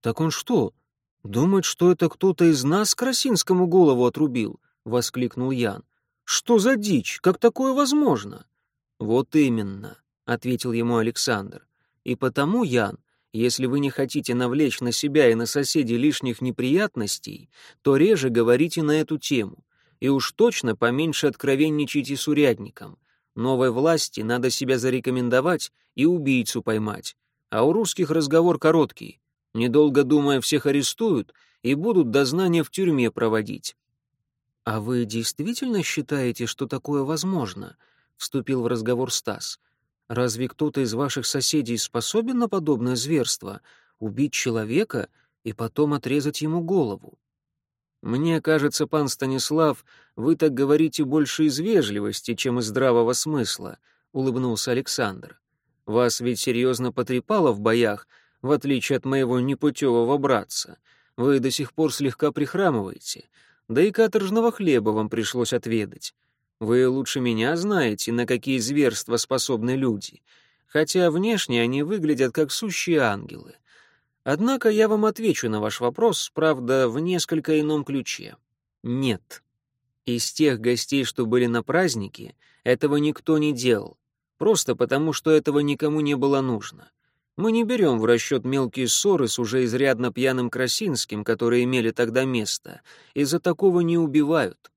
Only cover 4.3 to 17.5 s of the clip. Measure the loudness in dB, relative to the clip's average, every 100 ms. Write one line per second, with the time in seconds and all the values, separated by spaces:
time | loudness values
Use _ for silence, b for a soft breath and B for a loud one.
4.3 | 0 -4 -8 _ _ -4 -2 -2 -4 -6
5.3 | -4 -4 -2 -4 -4 -16 _ _ _ -6
6.3 | -6 2 4 4 0 2 0 0 0 0
7.3 | 4 2 2 -2 0 2 4 2 2 -4
8.3 | -16 -20 _ _ _ _ _ 0 0 2
9.3 | 2 2 2 -4 -10 -16 -20 _ _ -6
10.3 | -4 -2 -4 -2 -2 0 0 0 -2 -4
11.3 | -4 -6 -16 _ _ _ _ -8 -4 -2
12.3 | 0 0 0 0 0 0 -4 _ _ _
13.3 | -2 -2 0 -2 -2 -2 -2 -4 -4 -4
14.3 | -2 -2 0 0 -2 -4 -4 -2 4 4
15.3 | 4 0 -2 -2 -2 0 2 0 0 -4
16.3 | -4 -6 -4 0 0 0 -4 -6 -6 -10
17.3 | -18 -20